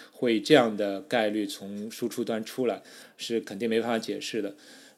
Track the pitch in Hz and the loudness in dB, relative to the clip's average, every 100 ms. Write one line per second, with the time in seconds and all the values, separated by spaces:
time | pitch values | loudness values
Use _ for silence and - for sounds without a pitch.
0 | - - 127 110 - 151 117 107 101 98 | -14 -2 2 2 6 6 6 2 -2 -4
1 | - 123 107 107 101 - 98 101 107 - | 0 2 2 0 -2 -6 -10 -8 -10 -6
2 | 120 123 113 110 110 - 120 95 - - | -4 -4 -2 -4 -4 -2 0 -2 -6 -20
3 | - - - 113 - 101 113 113 113 113 | -20 -12 -2 -2 -2 -4 0 2 2 0
4 | - 101 - 113 98 - - - - | -2 -6 -6 -6 -6 -10 -20 -20 -20